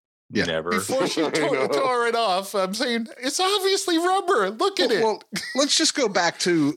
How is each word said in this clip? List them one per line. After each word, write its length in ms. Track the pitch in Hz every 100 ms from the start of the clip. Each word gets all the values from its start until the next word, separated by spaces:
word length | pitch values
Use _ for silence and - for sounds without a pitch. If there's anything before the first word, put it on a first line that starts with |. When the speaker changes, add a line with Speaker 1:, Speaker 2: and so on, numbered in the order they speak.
| _ _ _
Speaker 1:
Yeah. 160 | 113 85
Speaker 2:
Never. 240 | 80 80
Speaker 3:
Before 360 | 90 101 - -
she 160 | -
Speaker 4:
<laughs> 20 | 147
I 40 |
Speaker 3:
tore, 220 | 156 147
Speaker 4:
know. 140 | 139 131
Speaker 3:
tore 400 | 143 269 247 233
it 80 | 233
off, 400 | 226 180 196 208
I'm 180 | 185
saying, 340 | 208 254 233 226 -
"It's 200 | 254 294
obviously 600 | 370 415 381 392 - 330
rubber. 520 | 349 381 370 370 190
Look 280 | 220 381 392
at 80 | 240
Speaker 1:
Well, 60 | 208
Speaker 3:
it." 60 |
Speaker 1:
well, 200 | 220 190 - 208 - 254
let's 200 | 285 -
just 160 | 320
go 140 | - 233
back 320 | 196 170 -
to 320 | 190 170 143